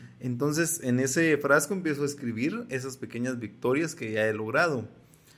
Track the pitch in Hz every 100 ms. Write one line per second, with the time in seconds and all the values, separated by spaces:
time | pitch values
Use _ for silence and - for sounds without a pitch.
0 | - - 127 120 143 147 165 - 131 123
1 | 131 165 165 147 143 147 - 196 160 143
2 | 143 139 120 110 139 220 240 135 131 123
3 | 110 117 123 123 107 - 123 135 160 -
4 | 113 107 110 107 107 131 180 135 104 -
5 | - - -